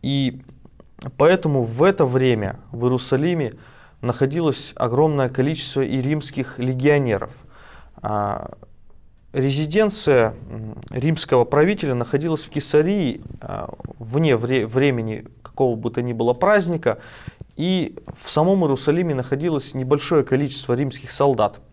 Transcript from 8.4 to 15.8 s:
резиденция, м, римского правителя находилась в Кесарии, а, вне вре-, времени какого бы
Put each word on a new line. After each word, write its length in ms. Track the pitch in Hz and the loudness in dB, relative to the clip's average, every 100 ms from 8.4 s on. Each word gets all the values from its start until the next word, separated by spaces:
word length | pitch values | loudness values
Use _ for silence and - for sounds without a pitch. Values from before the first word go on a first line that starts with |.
| - - - - - - - - - - | -10 -18 -20 -20 -20 -20 -20 -20 -8 -2
резиденция, 1000 | 135 139 156 185 214 208 - 131 113 113 - | 0 0 0 2 2 0 4 4 4 -2 -14
м, 260 | 110 110 - - | -12 -12 -12 -10
римского 540 | 127 143 160 - 127 | -4 -2 -2 2 2
правителя 500 | 117 143 165 147 147 | 4 4 4 2 -2
находилась 500 | 120 117 143 165 156 | -2 -2 -2 -2 -4
в 60 | - | -4
Кесарии, 720 | 147 - 151 165 202 139 - - - | -8 2 2 4 0 -2 -4 -12 -14
а, 280 | - - - - - - | -10 -10 -10 -12 -14 -14
вне 380 | 113 135 160 117 | -4 0 2 2
вре-, 280 | 120 131 110 | 2 0 0
времени 600 | 123 139 123 110 110 - - | 2 2 2 -4 -8 -12 -20
какого 320 | - - 131 | -20 -2 0
бы 160 | 113 | 0